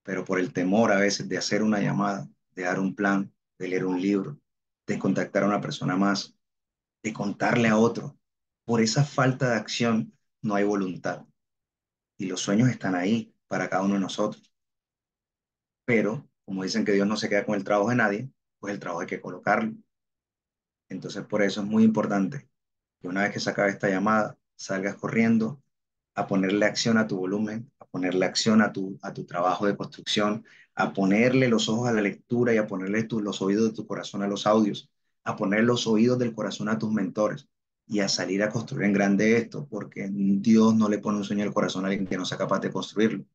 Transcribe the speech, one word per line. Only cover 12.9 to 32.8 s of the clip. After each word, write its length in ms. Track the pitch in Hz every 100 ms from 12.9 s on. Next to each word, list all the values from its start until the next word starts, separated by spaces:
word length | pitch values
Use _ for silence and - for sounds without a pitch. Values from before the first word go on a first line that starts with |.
| 90
ahí 400 | 92 113 110 _ _
para 220 | 95 90
cada 140 | 92
uno 100 | 98
de 60 | 101
nosotros. 520 | 90 - 107 - _ _ _ _ _ _ _ _ _ _ _ _ _ _ -
Pero, 420 | 113 101 143 - _ -
como 180 | 95
dicen 200 | 95 107
que 100 | 104
Dios 140 | 98 101
no 100 | 107
se 120 | 104
queda 160 | 101 104
con 100 | 104
el 80 |
trabajo 260 | 98 104 104
de 60 | 123
nadie, 340 | 110 101 135 _ _ _
pues 140 | 101
el 60 | 101
trabajo 220 | 92 85
hay 60 | 92
que 140 | 92
colocarlo. 520 | 95 90 104 110 110 - _ _ _ _ _ _ _ _ _ _ _
Entonces, 340 | 95 90 101 -
por 180 | 107
eso 180 | 98 107
es 60 | 101
muy 160 | 110
importante 680 | 113 110 101 101 95 - - _ _ _ _ _
que 80 | 90
una 160 | 95
vez 80 | 101
que 80 | 104
se 100 | 101
acabe 200 | 98 98
esta 200 | 98 104
llamada, 480 | 95 104 110 107 - _ _
salgas 400 | - 95 98 98
corriendo 640 | 101 113 113 113 110 - _ _ _ _ _ -
a 120 | 101
ponerle 380 | 98 95 104 104
acción 320 | - 117 110
a 100 | 110
tu 100 | 98
volumen, 540 | 92 104 107 110 123 _
a 60 | -
ponerle 400 | 92 90 92 92
acción 360 | - 113 110
a 100 | 101
tu, 280 | 98 95 98
a 120 | 98
tu 120 | - 95
trabajo 400 | 90 90 90 101
de 100 | 98
construcción, 720 | 92 - 85 107 90 107 - - _ -
a 180 | 92
ponerle 540 | - 95 104 123 131 131
los 200 | 110 113
ojos 200 | 113 123
a 40 |
la 80 | 110
lectura 520 | 101 - _ 120 120
y 40 | 110
a 100 | 104
ponerle 360 | 98